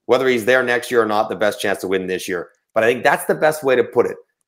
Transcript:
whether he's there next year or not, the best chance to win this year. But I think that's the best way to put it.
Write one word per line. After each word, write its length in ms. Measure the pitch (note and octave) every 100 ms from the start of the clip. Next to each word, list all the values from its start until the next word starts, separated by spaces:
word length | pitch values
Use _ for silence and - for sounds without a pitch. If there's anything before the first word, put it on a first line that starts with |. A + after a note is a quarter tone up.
| -
whether 200 | B2+ C3
he's 180 | B2 G#2+
there 180 | C3
next 260 | B2 A#2+ -
year 100 | B2
or 60 | G#2+
not, 220 | G#2+ A2
the 80 | F#2+
best 240 | G#2 G2+
chance 180 | G#2 F#2
to 40 | F#2
win 220 | F#2+ F#2
this 180 | F#2 -
year. 200 | F2 - _ _
But 80 | A2
I 60 | A2+
think 120 | B2
that's 200 | C#3+ F3 -
the 100 | D#3
best 260 | D#3 D3+
way 140 | C3+ B2
to 80 |
put 220 | A#2 A#2+ -
it. 100 | - - _